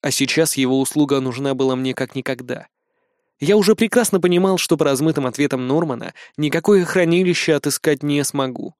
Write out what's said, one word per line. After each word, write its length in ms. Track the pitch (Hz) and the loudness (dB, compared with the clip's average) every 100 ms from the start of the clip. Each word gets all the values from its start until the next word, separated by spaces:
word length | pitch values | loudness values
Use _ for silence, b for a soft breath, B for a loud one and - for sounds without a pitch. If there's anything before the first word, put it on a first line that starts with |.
а 100 | 143 | -2
сейчас 460 | - 135 - 156 - | -2 0 0 0 0
его 240 | 131 131 | 0 0
услуга 400 | 131 151 143 139 | 0 0 0 0
нужна 320 | 131 120 139 | -2 -4 -4
была 240 | 131 131 127 | -2 0 0
мне 160 | 131 | -4
как 220 | 123 131 135 | -4 -6 -6
никогда. 520 | 127 123 123 123 - _ _ _ _ _ _ _ | -8 -8 -8 -12 -12 _ _ _ _ _ _ _
Я 160 | 143 214 | 2 4
уже 200 | 196 220 | 4 4
прекрасно 440 | 226 247 226 190 | 2 2 2 0
понимал, 380 | 175 175 190 185 | 2 2 2 0
что 180 | - 156 | 0 0
по 80 | |
размытым 420 | 143 135 160 160 131 | 2 2 0 0 -4
ответам 420 | 120 143 131 127 | -2 -2 -2 -2
Нормана 460 | 147 165 120 - B B - | -2 -2 -6 -10 B B -6
никакое 480 | 151 160 185 202 | -2 0 4 4
хранилище 680 | 175 190 170 170 185 165 - | 4 0 2 2 2 0 0
отыскать 500 | 147 147 - 160 143 | 0 0 -2 -2 0
не 180 | 147 147 139 | 0 -2 -2
смогу. 500 | 143 131 120 - | -2 -4 -6 -12